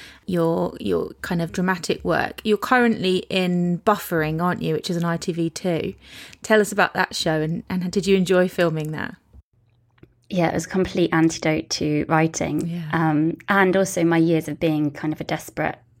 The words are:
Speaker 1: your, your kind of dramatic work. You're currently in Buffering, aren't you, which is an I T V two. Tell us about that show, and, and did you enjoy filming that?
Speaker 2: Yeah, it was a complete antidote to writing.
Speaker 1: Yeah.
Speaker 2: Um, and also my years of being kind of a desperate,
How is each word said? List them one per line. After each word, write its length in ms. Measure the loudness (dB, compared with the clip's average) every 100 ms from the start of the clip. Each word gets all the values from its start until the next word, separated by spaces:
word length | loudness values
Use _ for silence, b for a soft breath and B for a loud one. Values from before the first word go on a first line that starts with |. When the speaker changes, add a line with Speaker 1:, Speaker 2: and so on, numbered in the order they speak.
| B B -4
Speaker 1:
your, 500 | 0 2 2 -2 -4
your 320 | -2 -2 -2 -8
kind 200 | -4 -2
of 80 | -2
dramatic 520 | -2 -2 -2 -2 -4
work. 360 | 0 0 -2 -4
You're 140 | -2 0
currently 680 | 2 4 4 2 0 0 0
in 520 | 0 0 0 0 0
Buffering, 560 | 0 0 0 -2 0 0
aren't 220 | -2 -2
you, 120 | -2
which 160 | -4 -4
is 60 | -2
an 80 |
I 120 | -2 -2
T 160 | -4
V 180 | -4 -4
two. 440 | -4 -4 -2 -4 -8 B B B B
Tell 180 | 2 4
us 100 | 4
about 240 | 2 0
that 220 | 0 -4 -2
show, 240 | -2 0
and, 240 | -2 -4 -4
and 220 | -4 -2
did 160 | -2 2
you 100 | 2
enjoy 300 | 4 4 2
filming 460 | 2 0 0 -4
that? 240 | -6 -8 -10 _ -20 _ _ _ _ _ _ -20 _ _
Speaker 2:
Yeah, 200 | 0 0
it 40 |
was 120 | 0 -4
a 20 |
complete 420 | -2 -2 0 2
antidote 560 | 4 2 2 0 -2 -4
to 340 | -4 -2 -2 0
writing. 580 | 2 2 0 -4 -4 -4
Speaker 1:
Yeah. 200 | -6 -4
Speaker 2:
Um, 460 | 0 2 2 0 -2 0
and 280 | 2 4 4
also 280 | 2 2
my 140 | 2 4
years 300 | 4 2 0
of 120 | -2
being 300 | 0 2 0
kind 200 | -2 -6
of 80 | -6
a 40 |
desperate, 540 | -6 -8 -8 -6 -6 -6 _ _